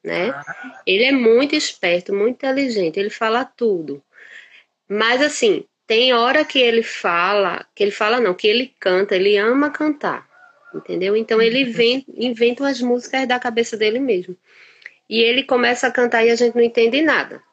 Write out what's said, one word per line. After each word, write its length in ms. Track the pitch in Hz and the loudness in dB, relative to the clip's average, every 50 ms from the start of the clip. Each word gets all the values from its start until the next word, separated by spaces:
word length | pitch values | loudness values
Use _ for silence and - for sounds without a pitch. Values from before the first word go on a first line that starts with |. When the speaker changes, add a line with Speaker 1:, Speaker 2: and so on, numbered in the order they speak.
| - | -8
Speaker 1:
né? 240 | - 170 - 185 226 | -6 -6 -4 -4 -4
Speaker 2:
Ah. 500 | 269 135 123 - - - - - - - _ | -6 -8 -12 -16 -16 -16 -16 -18 -20 -10 _
Speaker 1:
Ele 180 | 185 185 196 240 | -2 0 2 2
é 80 | 269 | 2
muito 420 | 277 262 240 226 226 240 285 285 311 | 2 2 4 4 4 4 2 2 -2
esperto, 600 | 302 - - - - - 180 175 175 175 - 202 | -4 -4 -6 -8 -4 -2 0 0 -2 -2 -4 -2
muito 220 | 202 202 240 254 | 0 0 -2 -2
inteligente, 600 | _ - 269 262 277 277 254 226 208 180 160 156 196 | _ -4 -2 -2 0 -2 -2 -2 -2 -2 -2 -2 -4
ele 120 | 196 214 | -6 -6
fala 340 | - - 233 220 226 247 269 | -4 -4 -4 -2 -2 -2 -4
tudo. 580 | - _ _ 240 226 196 170 156 143 139 139 _ _ _ - - - - - - _ - - _ _ _ _ _ _ | -6 _ _ 0 0 0 -2 -4 -8 -10 -12 _ _ _ -20 -20 -20 -20 -20 -20 _ -20 -20 _ _ _ _ _ _
Mas, 320 | 196 208 220 226 247 254 | -2 -2 0 0 2 2
assim, 440 | 294 294 294 - 247 214 175 151 - _ _ _ _ | 0 0 0 0 2 2 2 0 -2 _ _ _ _
tem 280 | _ 226 220 226 254 247 | _ 0 2 2 2 2
hora 300 | 233 233 254 277 311 302 | 2 2 2 2 0 0
que 140 | - - 269 | 0 2 2
ele 220 | 247 233 226 226 | 2 4 2 0
fala, 840 | 226 - - - - 190 175 170 175 190 208 208 196 175 175 - - _ _ | 0 -2 -10 -6 -4 -2 0 0 0 0 0 0 0 -2 -4 -6 -12 _ _
que 80 | - | -2
ele 80 | - 214 | -2 -2
fala 300 | 196 - 220 214 233 254 | 0 -2 -2 0 0 2
não, 120 | 233 190 180 | 0 0 -2
que 120 | 185 - | 0 0
ele 260 | 214 214 240 262 - _ _ | 0 0 0 -2 -6 _ _
canta, 380 | - 196 180 185 196 196 208 | -2 0 2 2 2 0 0
ele 200 | 180 190 202 208 | 2 2 2 2
ama 320 | 196 208 226 254 277 294 294 | 2 2 2 2 2 0 0
cantar, 560 | 294 - 302 302 294 294 - 175 139 123 - _ _ _ - _ _ _ _ - - | -2 -2 -2 -2 -2 -2 -4 -6 -6 -6 -12 _ _ _ -20 _ _ _ _ -14 -14
entendeu? 420 | 160 - - 175 170 180 196 208 | -14 -10 -8 -6 -4 -2 0 0
Então, 260 | 220 226 - 226 220 | -2 0 0 2 2
ele 220 | 226 226 226 269 277 | 2 2 2 2 0
Speaker 2:
Uhum. 80 | 240 | 0
Speaker 1:
vem, 340 | 220 233 233 233 254 269 262 - - | 0 2 2 2 2 0 -4 -10 -8
inventa 460 | - 226 254 240 220 233 233 247 240 | -4 -4 -4 0 2 2 0 2 0
umas 180 | 277 277 269 240 | -2 -2 -2 -2
músicas 460 | 247 247 240 247 240 - - 269 269 | 0 0 0 -2 -2 -4 -4 -4 -2
da 120 | 240 247 247 | 0 -2 -2
cabeça 380 | 254 247 226 233 233 - - | -2 -2 -2 -2 -2 -2 -2
dele 220 | 202 220 214 214 254 | -2 -2 0 0 0
mesmo. 380 | 277 254 208 180 180 - 180 _ _ _ _ - - - _ _ _ - _ _ _ _ | 0 0 -2 -2 -2 -8 -16 _ _ _ _ -20 -20 -20 _ _ _ -20 _ _ _ _
E 100 | 208 226 | 0 2
ele 220 | 233 233 247 262 | 2 2 2 0
começa 440 | - - 262 240 240 240 247 240 - | 0 0 0 2 2 0 0 0 -2
a 40 | 247 | -2
cantar 340 | 247 254 247 240 240 226 226 | 0 0 0 2 2 2 4
e 60 | 233 | 2
a 60 | 233 | 4
gente 180 | 233 240 233 226 | 4 2 2 4
não 80 | 240 | 2
entende 400 | 233 233 233 240 226 226 233 277 | 2 2 4 2 2 2 2 2
nada. 400 | 320 302 262 180 135 - - - _ _ | 2 2 2 0 -2 -6 -10 -20 _ _